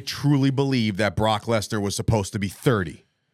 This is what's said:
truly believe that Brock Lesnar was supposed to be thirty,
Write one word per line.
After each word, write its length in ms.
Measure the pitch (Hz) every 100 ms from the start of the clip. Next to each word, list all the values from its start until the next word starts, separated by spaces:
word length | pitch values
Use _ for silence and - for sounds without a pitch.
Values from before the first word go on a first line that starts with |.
| 135
truly 460 | - 143 143 135
believe 460 | 131 139 131 110 95
that 180 | 104 87
Brock 300 | 107 104 -
Lesnar 360 | 113 98 110
was 140 | 101 -
supposed 360 | 101 117 92
to 60 | 110
be 80 | 95
thirty, 580 | - 147 110 82 - _ _ _